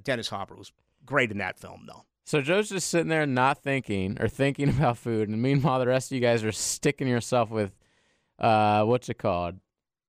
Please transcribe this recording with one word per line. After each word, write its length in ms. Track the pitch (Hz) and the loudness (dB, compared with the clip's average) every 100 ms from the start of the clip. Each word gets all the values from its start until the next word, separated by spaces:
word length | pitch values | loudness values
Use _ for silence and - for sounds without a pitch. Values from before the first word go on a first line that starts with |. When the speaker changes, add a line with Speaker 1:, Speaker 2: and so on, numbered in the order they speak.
Speaker 1:
Dennis 260 | 104 123 104 | -6 -6 -4
Hopper 260 | 101 95 - | -8 -10 -14
was 160 | 101 _ _ _ | -20 _ _ _
great 260 | 120 139 120 | -4 0 0
in 80 | 101 | -2
that 200 | 92 - | -6 -8
film, 260 | 90 92 98 | -14 -18 -20
though. 180 | - _ _ - | -20 _ _ -2
Speaker 2:
So 140 | 151 | -2
Joe's 300 | 135 190 214 | 2 0 0
just 180 | 190 - | -4 -2
sitting 200 | 170 160 | 0 2
there 180 | 160 147 | 0 2
not 360 | 127 131 151 | 2 2 2
thinking 540 | 139 135 - 98 95 110 | -2 -4 -2 -2 -2 -2
or 100 | 107 | -4
thinking 400 | - 139 135 139 | 0 -2 2 0
<laughs> 80 | 123 | 2
about 200 | 143 120 | 0 0
food, 320 | 120 113 107 | -2 -2 -2
and 140 | 110 | 0
meanwhile 360 | 127 139 135 131 | 0 2 2 2
the 80 | 123 | 2
rest 240 | 131 - | 0 0
of 40 | |
you 80 | 135 | 0
guys 200 | 120 117 | 2 2
are 100 | 110 | 0
sticking 540 | 104 - - 143 - 135 | -4 -4 -2 -2 0 0
yourself 440 | 120 - 123 110 | 0 0 0 0
with, 260 | 110 101 - _ _ _ _ _ - | -2 -4 -6 _ _ _ _ _ -2
uh, 440 | 117 110 107 107 | 2 4 4 4
what's 240 | 107 123 - | 4 0 -2
it 80 | 117 | -4
called? 380 | 110 87 87 92 _ _ _ _ | 0 0 -2 -8 _ _ _ _